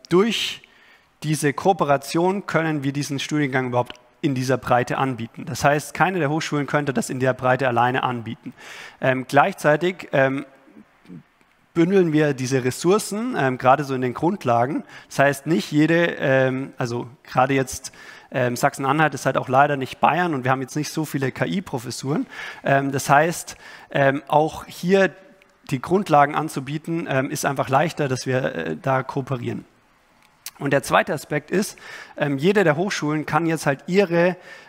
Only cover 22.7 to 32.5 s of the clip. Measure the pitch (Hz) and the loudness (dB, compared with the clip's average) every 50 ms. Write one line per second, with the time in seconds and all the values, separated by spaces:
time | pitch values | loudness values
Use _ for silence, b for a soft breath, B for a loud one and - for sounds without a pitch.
22.7 | 139 139 139 139 135 139 - - 143 143 156 170 165 - - - - B B B | 2 2 2 0 -2 -2 2 4 6 6 6 4 0 -6 -10 -14 -16 B B B
23.7 | B B B B - 147 139 135 135 147 - - - 147 156 156 - - - - | B B B B 0 2 2 2 2 0 -2 0 2 2 2 2 -2 -8 -14 -16
24.7 | - - - 175 190 196 190 175 143 - - - - _ _ _ _ _ _ - | -14 -6 0 2 4 4 4 4 0 -4 -20 -20 -20 _ _ _ _ _ _ -6
25.7 | 139 127 - - 165 196 202 - 156 147 143 139 151 147 147 156 - 156 135 127 | -6 -4 -2 0 0 0 2 4 6 6 6 6 2 -2 -4 -4 -6 -8 -8 -6
26.7 | 147 156 - - 165 165 170 - 143 131 131 147 151 - - 156 139 131 131 - | -8 -8 -6 -4 -4 -4 -2 -2 0 0 0 -2 -4 -2 -2 -2 -2 -2 -2 0
27.7 | 135 135 156 170 - - 151 135 131 127 - 131 127 127 139 156 - - 82 - | 2 2 2 0 -2 -2 -2 -2 -2 -4 -2 -2 -2 0 0 -2 -4 -4 -4 -4
28.7 | - - - 139 131 131 131 - - 147 131 - 135 120 120 117 110 - - _ | -6 -4 -2 -2 0 0 -2 -4 -6 -6 -4 -4 -6 -6 -6 -6 -8 -8 -10 _
29.7 | _ _ _ _ _ _ _ _ _ _ _ _ _ _ - - - - - 139 | _ _ _ _ _ _ _ _ _ _ _ _ _ _ -18 -18 -12 -6 -2 2
30.7 | 143 139 135 - 156 190 214 - 175 139 - - 156 147 - - - 180 214 - | 2 2 0 0 -2 -2 -2 -2 -4 -8 -6 -6 -6 -6 -6 -4 -4 -4 -4 -4
31.7 | - B B B B B B B B B 147 143 143 135 139 185 | -8 B B B B B B B B B -4 -4 -2 0 0 2